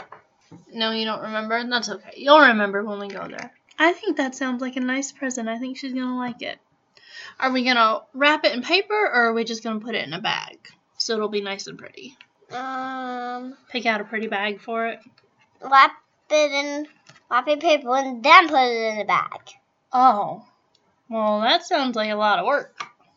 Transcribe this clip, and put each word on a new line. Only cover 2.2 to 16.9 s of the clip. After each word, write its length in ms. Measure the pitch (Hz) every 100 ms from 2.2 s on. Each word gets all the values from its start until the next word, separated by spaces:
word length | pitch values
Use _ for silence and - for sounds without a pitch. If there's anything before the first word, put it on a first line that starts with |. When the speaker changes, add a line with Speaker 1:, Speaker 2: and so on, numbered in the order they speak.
| 262 302
Speaker 1:
remember 420 | 269 220 202 196
when 160 | 214 202
we 100 | 202
go 180 | 190 175
there. 260 | - 247 _ _ -
I 140 | 320
think 240 | 370 415 302
that 160 | 262
sounds 260 | 254 262 247
like 160 | 262 262
a 40 |
nice 320 | 254 262 277
present. 360 | - 262 254 226
I 100 | 233
think 200 | 254 262
she's 160 | 269
gonna 240 | 254 254 254
like 240 | 247 -
it. 160 | - - _ _ _ _ - - - -
Are 140 | 262
we 120 | 254
gonna 360 | 254 247 220 220 -
wrap 320 | 254 294 302
it 80 | 311
in 100 | 240
paper, 300 | 247 359 392
or 340 | 415 403 247 233
are 40 |
we 120 | 226
just 180 | 226 226
gonna 180 | 233 220
put 140 | 233
it 120 | 214 -
in 60 |
a 80 | 170
bag 380 | 220 92 - - - _ _ -
so 160 | -
it'll 140 | 220 208
be 120 | 208
nice 260 | 202 196 -
and 100 | -
pretty? 380 | - - 247 - _ _ _ 247
Speaker 2:
Um, 920 | 262 262 262 262 254 247 247 247 254 269 _
Speaker 1:
Pick 160 | 254 226
out 140 | 214
a 40 |
pretty 220 | 214 220 220
bag 340 | 202 208 202
for 260 | - 226 226
it. 120 | 220 - _ _ _ _ _
Speaker 2:
Wrap 300 | 262 269 294 - _ _ -
it 220 | 302 294
in, 340 | 277 285 285 302